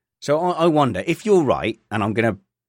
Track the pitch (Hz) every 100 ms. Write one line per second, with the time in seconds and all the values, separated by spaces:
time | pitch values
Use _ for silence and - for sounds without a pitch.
0 | _ _ - 151 180 156 170 151 131 92
1 | 101 156 214 185 131 71 92 - - 107
2 | 104 107 113 101 _ _